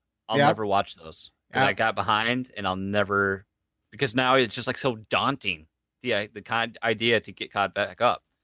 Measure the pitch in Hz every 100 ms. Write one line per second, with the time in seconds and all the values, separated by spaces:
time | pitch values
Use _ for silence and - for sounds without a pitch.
0 | _ _ - 113 143 110 104 98 101 -
1 | 80 82 - _ _ 127 135 98 113 101
2 | 98 107 113 123 127 - 98 95 95 104
3 | 98 98 98 98 - _ _ _ _ -
4 | 135 117 127 131 120 - 117 123 143 113
5 | 107 95 113 139 98 82 78 _ _ _
6 | 123 104 107 107 - 117 117 110 117 113
7 | 117 113 104 95 - 104 98 101 98 92
8 | 120 92 _ _